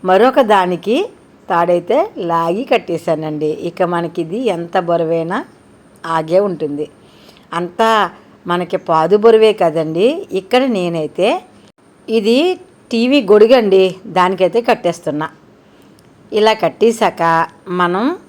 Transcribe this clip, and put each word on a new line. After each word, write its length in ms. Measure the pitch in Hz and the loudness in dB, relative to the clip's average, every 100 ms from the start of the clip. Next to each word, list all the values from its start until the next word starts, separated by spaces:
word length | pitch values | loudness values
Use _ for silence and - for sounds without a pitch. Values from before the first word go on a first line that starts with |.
మరొక 360 | 185 185 240 262 | 2 4 4 2
దానికి 720 | 240 208 180 175 185 254 427 - _ _ - | 2 2 2 -4 -2 -2 -4 -10 _ _ -6
తాడైతే 600 | 175 170 175 170 240 427 330 | -2 0 0 0 -2 -2 -6
లాగి 460 | 175 170 165 190 | -4 -2 -2 -4
కట్టేశానండి. 840 | 269 240 - 165 170 156 156 151 151 | -2 -2 -2 -8 -4 -4 -4 -6 -4
ఇక 360 | 156 175 170 | -4 -8 -4
మనకి 400 | 180 175 170 170 | -4 -2 -6 -6
ఇది 160 | 170 196 254 | -8 -4 -4
ఎంత 320 | 175 170 190 | -4 -4 -6
బరువైనా 680 | 170 170 165 165 165 202 349 _ _ _ _ _ 165 | -2 -2 0 -2 -4 -6 -8 _ _ _ _ _ -4
ఆగే 320 | 165 160 175 | -4 0 0
ఉంటుంది. 500 | 202 170 156 143 151 _ _ _ - - _ | 0 -4 -6 -6 -10 _ _ _ -20 -20 _
అంతా 560 | 165 175 - 226 220 185 - _ _ - | -8 -8 -2 0 2 0 -4 _ _ -6
మనకి 300 | 175 170 185 | -4 -2 -6
పాదు 400 | - 160 160 208 | 0 0 2 4
బరువే 360 | 220 220 220 | 6 6 4
కదండి. 760 | 214 175 160 156 160 214 330 - | 2 0 0 -4 0 0 -2 -6
ఇక్కడ 320 | 185 190 254 | -8 -2 0
నేనైతే 760 | 269 214 175 170 151 - 190 349 - _ - _ _ _ - | 0 -2 -2 -4 -6 -2 -2 -2 -8 _ -20 _ _ _ -4
ఇది 500 | 226 208 240 349 359 - _ _ | -2 2 2 2 -2 -10 _ _
టీవీ 320 | 233 240 285 | -2 2 2
గొడుగండి, 760 | 202 208 226 254 214 190 190 170 220 | 4 6 6 4 4 4 2 -2 -6
దానికైతే 540 | 180 180 190 185 202 | 0 0 0 0 0
కట్టేస్తున్నా. 680 | 233 220 175 170 - 147 156 - _ _ _ _ _ _ _ _ _ | -2 -2 -2 -4 -6 -6 -8 -12 _ _ _ _ _ _ _ _ _
ఇలా 200 | 214 214 | 0 2
కట్టేశాక 920 | 220 165 - 220 226 196 - 165 165 170 - - | 2 -2 0 0 2 -2 0 0 0 -2 -8 -10
మనం 480 | 180 180 180 247 370 | -2 -2 0 -2 -4